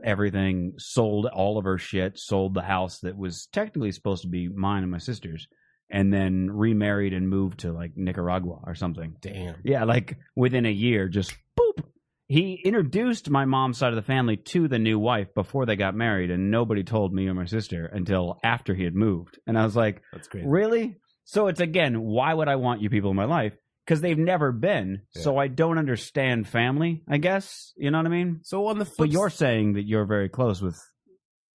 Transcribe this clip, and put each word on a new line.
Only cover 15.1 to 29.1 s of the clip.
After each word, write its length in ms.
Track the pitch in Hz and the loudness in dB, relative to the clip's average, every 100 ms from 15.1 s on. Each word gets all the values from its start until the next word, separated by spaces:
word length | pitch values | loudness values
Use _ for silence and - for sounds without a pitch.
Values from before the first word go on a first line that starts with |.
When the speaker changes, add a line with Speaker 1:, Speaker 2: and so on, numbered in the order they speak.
| 117 95 | 0 0
Speaker 1:
before 320 | - 92 139 120 | -4 -2 -2 0
they 100 | 101 | 2
got 200 | 98 101 | 0 0
married, 340 | 117 101 90 | 0 2 0
and 220 | 90 98 | 0 2
nobody 320 | 113 117 104 | 2 2 0
told 280 | 90 110 98 | 0 0 0
me 160 | 95 95 | 0 0
or 60 | |
my 120 | 92 87 | -2 -2
sister 420 | 110 104 87 82 | -4 -4 -8 -6
until 460 | 101 90 95 87 - | -6 0 0 0 -2
after 320 | 113 117 - 92 | 0 0 -2 -2
he 80 | |
had 100 | 90 | 0
moved. 460 | 92 107 87 87 - - | 0 0 0 -6 -14 -2
And 100 | 113 | 0
I 60 | |
was 120 | 110 110 | 2 2
like, 280 | 110 98 _ | 0 -2 _
Speaker 2:
That's 140 | - - | -20 -14
crazy. 200 | 98 110 | -8 0
Speaker 1:
"Really?" 500 | 165 220 233 226 190 _ _ | 0 2 0 -2 -8 _ _
So 240 | - 208 202 | -4 0 0
it's, 120 | 170 | 0
again, 420 | 175 175 151 113 | 0 2 2 0
why 320 | 110 110 143 160 | 0 0 2 2
would 120 | 147 | 0
I 100 | 139 | 0
want 240 | 123 117 | 0 0
you 100 | 104 | 0
people 180 | 107 98 | 2 2
in 60 | 98 | 0
my 100 | 110 | 2
life? 320 | 165 107 - _ _ - | 0 -2 -6 _ _ 0
'cause 100 | 160 | 0
they've 180 | 175 156 | 2 2
never 360 | 165 180 143 | 4 4 4
been, 480 | 117 170 175 95 95 - - | 2 0 0 -2 -6 -10 -4
Speaker 3:
Yeah. 80 | |
Speaker 1:
so 140 | 147 135 | 0 2
I 100 | 139 | 0
don't 280 | 127 160 165 | 2 2 2
understand 680 | 147 117 - 147 131 117 104 | 0 -2 -2 -2 0 0 0
family, 560 | 120 120 143 165 160 - | 2 2 2 0 -2 -2
I 80 | 147 | 0
guess. 560 | 175 196 190 - - - | 2 0 -4 -16 -20 -4
You 160 | 143 | 0
know 60 | 160 | 0
what 80 | 160 | 2
I 20 | |
mean? 300 | 170 180 165 | 0 0 -4
Speaker 2:
So 240 | - 190 208 | -6 -4 -2
on 100 | 214 | -2
the 60 | 196 | -4
Speaker 1:
But 100 | - | 0
Speaker 2:
flip 160 | 156 | 2